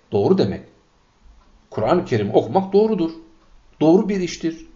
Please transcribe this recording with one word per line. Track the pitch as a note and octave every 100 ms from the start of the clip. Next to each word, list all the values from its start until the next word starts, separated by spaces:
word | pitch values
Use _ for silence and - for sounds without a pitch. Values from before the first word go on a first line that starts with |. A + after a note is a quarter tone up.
| -
Doğru | G#2 A2+ F#3+
demek. | A2+ - - _ _ _ _ _ _ _ _ _ _
Kur'an-ı | - A2 F3 F3+
Kerim | A#2 G2+ D#3+
okumak | - E3 F#3+
doğrudur. | G3 A3 G#3 E3 - - _ _ _ _ -
Doğru | D3+ F#3 G3
bir | G3+
iştir. | F3 - E3 E3 -